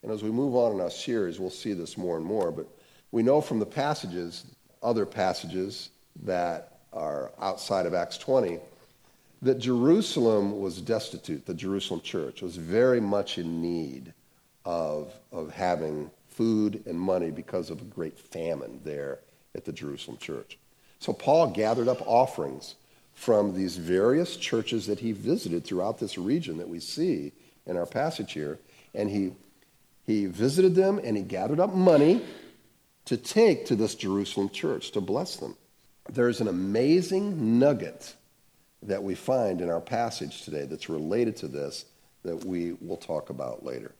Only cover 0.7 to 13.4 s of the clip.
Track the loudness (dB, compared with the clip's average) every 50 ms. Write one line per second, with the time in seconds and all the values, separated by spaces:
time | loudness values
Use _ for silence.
0.7 | 2 0 -2 -2 -4 -6 -6 -2 -2 0 0 -2 -2 -4 -6 -8 -8 -6 -6 -4
1.7 | -4 -4 -6 -8 -8 -6 -4 -2 -2 -2 -2 -2 -2 0 0 -2 -2 -4 -10 -12
2.7 | -16 -20 _ _ _ _ _ _ -2 0 4 4 4 4 2 0 -2 -2 -2 -2
3.7 | -2 -2 -2 0 -2 -2 -4 -8 -6 -6 -6 -8 -10 -12 -18 -18 -20 _ _ _
4.7 | _ _ -2 0 2 2 0 -2 -2 0 0 0 0 -2 -6 -8 -4 -4 -4 -4
5.7 | -6 -10 -14 -16 _ _ _ _ _ -12 -6 -2 -2 0 0 -2 -2 -6 -8 -14
6.7 | -20 _ _ _ -10 -6 -4 -4 -4 -4 -6 -8 -8 -4 -4 -4 -4 -4 -4 -2
7.7 | 0 0 2 2 0 0 -2 -2 -6 -10 -2 2 2 2 2 2 -2 -6 -10 -14
8.7 | -20 _ -20 _ _ _ _ _ _ _ _ _ _ _ 2 2 2 2 2 0
9.7 | 2 4 6 6 6 6 4 0 0 2 4 4 6 4 2 2 -2 -2 -4 -4
10.7 | -4 -6 -2 -2 -2 -2 -2 -6 -10 -12 -8 -8 -8 -8 -6 -8 -8 -6 -4 -4
11.7 | -4 -2 -2 -4 -6 -6 -8 -6 -4 -4 -4 -4 -8 -8 -10 -10 -8 -8 -8 -2
12.7 | 2 4 4 6 4 4 2 0 0 0 -2 -2 -4 -6